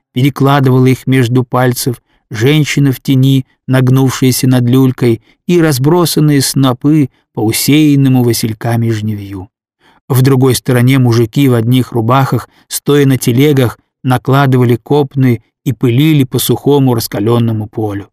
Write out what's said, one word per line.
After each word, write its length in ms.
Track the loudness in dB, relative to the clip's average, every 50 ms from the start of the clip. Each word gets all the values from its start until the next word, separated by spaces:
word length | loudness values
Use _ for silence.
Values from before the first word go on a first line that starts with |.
| _ _ _
перекладывала 720 | -2 -2 -2 0 0 0 2 2 2 2 2 2 2 2
их 200 | 2 0 0 -2
между 360 | -2 0 0 0 0 0 -2 -2
пальцев, 580 | -2 -2 -2 0 -2 -2 -4 -6 -6 -8 -8 _ _ _ _ _ _
женщина 600 | -6 -2 0 0 2 2 0 0 0 0 0 0
в 100 | -2 -4
тени, 440 | -4 -2 0 2 2 2 2 0 -2 -6 _ _ _
нагнувшаяся 800 | -2 0 0 2 2 2 2 2 0 0 0 0 0 0 0 0
над 200 | 0 0 0 0
люлькой, 540 | 2 2 2 0 0 -2 0 -2 -2 -2 -2 -6 _ _ _ _
и 160 | -2 0 2
разбросанные 800 | 2 0 0 0 0 0 2 2 0 0 0 0 0 2 2 0
снопы 680 | 0 -2 -2 0 0 0 -2 -2 0 0 2 2 0 -2 -4 _ _ _ _
по 80 | -4
усеянному 800 | -4 -4 -4 -2 -2 0 2 2 2 2 2 2 2 2 2 2 0
васильками 680 | 0 -2 -2 -4 -6 -8 -6 -6 -4 -2 -2 -2 -2
жневью. 600 | -4 -4 -6 -6 -8 -8 -12 -14 -14 -14 -16 -18 _ _ _ _ _ _ _ _ _ _ _
В 140 | -4 0 0
другой 340 | 2 2 2 2 2 0 0
стороне 440 | -2 -2 -2 0 2 2 2 2 2
мужики 500 | 2 2 2 2 0 0 0 0 0 2
в 40 | 2
одних 380 | 0 0 0 0 0 0 -2
рубахах, 580 | -4 -4 -2 0 0 0 0 0 -2 -6 -6 -10 _ _ _ _
стоя 360 | -12 -6 -2 0 2 2 2
на 120 | 2 0
телегах, 600 | 0 0 0 0 2 2 2 2 2 0 -2 -4 -10 _ _ _ _ -4
накладывали 720 | -4 -4 -2 -2 0 0 2 2 2 2 2 2 0 0
копны 640 | -2 -2 -2 0 0 0 -2 -2 0 0 0 0 -2 -6 _ _ _ _
и 80 | -8 -4
пылили 500 | -2 -2 0 0 2 2 2 2 2 0
по 160 | 0 -2 -4
сухому 560 | -2 -2 -2 -2 0 0 2 2 2 2 0
раскалённому 720 | -2 -4 -6 -8 -4 -2 0 0 0 0 -2 -4 -6 -8
полю. 400 | -8 -8 -8 -6 -6 -8 -10 -12 -14